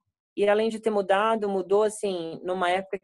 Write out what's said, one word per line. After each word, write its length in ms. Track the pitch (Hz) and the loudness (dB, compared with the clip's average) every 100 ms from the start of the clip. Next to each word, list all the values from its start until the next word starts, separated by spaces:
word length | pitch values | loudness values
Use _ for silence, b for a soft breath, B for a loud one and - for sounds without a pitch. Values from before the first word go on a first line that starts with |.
| _ _ _ - | _ _ _ -2
E 120 | 202 | 2
além 220 | 208 226 | 2 0
de 100 | 220 | -2
ter 100 | 220 | -2
mudado, 600 | 208 196 196 220 226 202 | 0 2 2 2 0 0
mudou, 340 | 190 180 202 | -2 2 2
assim, 560 | 214 214 202 180 165 160 | 2 0 -4 -4 -6 -8
numa 260 | 180 185 175 | -6 -2 0
época 300 | 185 190 196 | 0 -2 -10